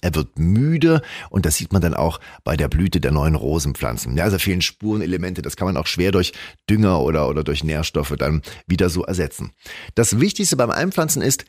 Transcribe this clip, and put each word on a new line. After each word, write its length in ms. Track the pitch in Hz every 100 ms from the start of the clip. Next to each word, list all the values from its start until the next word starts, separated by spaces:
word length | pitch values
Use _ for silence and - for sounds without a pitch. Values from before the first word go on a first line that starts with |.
er 120 | 90
wird 240 | 80 - -
müde 640 | 82 107 147 160 165 156 - - -
und 160 | 98 82
das 100 | -
sieht 160 | -
man 100 | 98
dann 120 | 82
auch 260 | - 82 - - -
bei 140 | - 76
der 100 | 73
Blüte 320 | 73 92 82
der 140 | 67
neuen 220 | 73 78 78
Rosenpflanzen. 840 | 65 80 71 65 58 55 58 67
Ja, 80 | 92
also 120 | 95
fehlen 220 | 101 90
Spurenelemente, 800 | - - 107 107 85 90 92 90
das 140 | - -
kann 120 | 92
man 100 | 80
auch 100 | -
schwer 240 | - 92
durch 220 | 98 87 - - - -
Dünger 300 | 107 104 85
oder, 300 | 67 78 67
oder 160 | 73 76
durch 180 | 73
Nährstoffe 520 | 78 78 76 82 73 73
dann 240 | 71 78 - - -
wieder 220 | 92 90
so 140 | 87
ersetzen. 500 | - 90 76 - - - - - - -
Das 240 | 117 104
Wichtigste 380 | 196 - 196 127
beim 120 | 120
Einpflanzen 520 | - 180 190 156 -
ist, 240 | 131 -